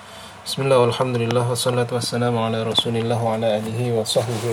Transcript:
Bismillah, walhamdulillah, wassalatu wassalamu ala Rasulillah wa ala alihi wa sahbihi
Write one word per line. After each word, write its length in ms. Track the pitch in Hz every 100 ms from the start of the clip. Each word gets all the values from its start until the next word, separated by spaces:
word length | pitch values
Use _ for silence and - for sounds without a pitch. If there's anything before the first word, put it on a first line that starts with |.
| - - - -
Bismillah, 400 | - - 135 131
walhamdulillah, 640 | 120 120 131 120 117 120 120
wassalatu 480 | 120 127 123 120
wassalamu 480 | 123 117 120 120 117
ala 240 | 113 113 110
Rasulillah 560 | 107 123 117 113 117
wa 160 | 117 110
ala 240 | 113 107
alihi 320 | 110 113 123
wa 80 | 117
sahbihi 480 | 107 - 117 113 117